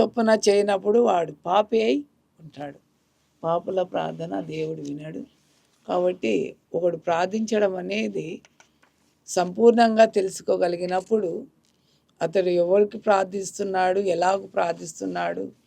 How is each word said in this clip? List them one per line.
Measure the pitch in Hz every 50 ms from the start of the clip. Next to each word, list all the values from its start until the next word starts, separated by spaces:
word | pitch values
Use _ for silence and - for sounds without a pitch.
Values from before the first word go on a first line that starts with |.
చొప్పున | 226 233 - 247 226 220 220 220 - 214
చేయనప్పుడు | 202 202 202 202 202 190 185 208 208 233
వాడు | 240 226 196 175 165 156 151 - -
పాపి | 170 180 208 208 208 - 220 220
అయి | 226 262 294 294 - _ _ _ _ _ _
ఉంటాడు. | 165 147 - 135 147 143 139 - _ _ _ _ _ _ _ _ _ _ _ _ -
పాపుల | 165 165 175 175 208 190 190 180
ప్రార్థన | 180 185 170 160 160 160 160 160 175 190 196
దేవుడు | 180 156 151 160 156 156 160 156
వినడు. | 147 143 143 147 151 156 165 - - - _ _ _ _ _ _ _ _ _ _ _ -
కాబట్టి | 180 180 180 180 185 180 - - - 202 - - - - _ _ -
ఒకడు | 170 175 175 165
ప్రార్థించడం | - - - 170 165 180 185 196 220 220 214 226 208 208 196 190
అనేది | 185 180 185 196 214 220 214 196 190 156 160 - - - _ _ _ _ _ _ _ _ _ _ _ _ _ _ _ _
సంపూర్ణంగా | - - 185 180 180 180 208 226 233 226 233 233 226 220 214 226
తెలుసుకోగలిగినప్పుడు | 220 220 208 190 190 - - - - 190 185 185 175 175 170 180 180 180 190 190 - 226 214 196 170 165 214 277 - _ _ _ _ _ _ _ _ _ _ _ _ _ _ 170
అతడు | 165 165 202 185 180
ఎవరికి | 175 175 175 175 185 202 208 208 - 220
ప్రార్థిస్తున్నాడు, | - 220 202 190 190 185 185 202 190 185 - - 202 196 190 185 185 185 185 196
ఎలాగ | 202 190 175 170 175 185 196 196 196
ప్రార్థిస్తున్నాడు, | 185 - 196 185 170 170 170 175 165 - - - - 175 175 175 175 175 180 - - - _ _